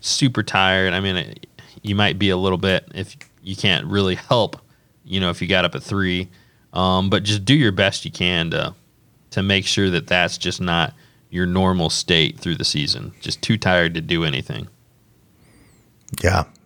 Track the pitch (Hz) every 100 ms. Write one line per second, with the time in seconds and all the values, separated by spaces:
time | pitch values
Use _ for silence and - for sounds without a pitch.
0 | - - 135 113 104 95 95 95 92 90
1 | 98 90 - - - - - - 104 101
2 | 104 92 101 90 95 90 95 92 - 90
3 | 90 - - _ 90 95 101 82 - 101
4 | 95 87 - 123 101 - - _ _ _
5 | - 95 90 85 90 92 87 - - 98
6 | 92 90 90 - _ _ _ 85 92 92
7 | 95 101 101 104 98 147 117 95 98 -
8 | 80 - 90 87 82 80 73 - _ _
9 | _ _ _ - 98 98 95 - 98 87
10 | 78 90 87 - 90 - 90 85 76 -
11 | - _ _ 87 90 92 92 92 80 -
12 | - 85 76 - - 76 76 76 71 -
13 | 52 - - - - 113 - 90 85 82
14 | 80 85 82 65 - 57 - - _ _
15 | _ _ _ _ _ _ _ _ _ _
16 | - - 87 92 - _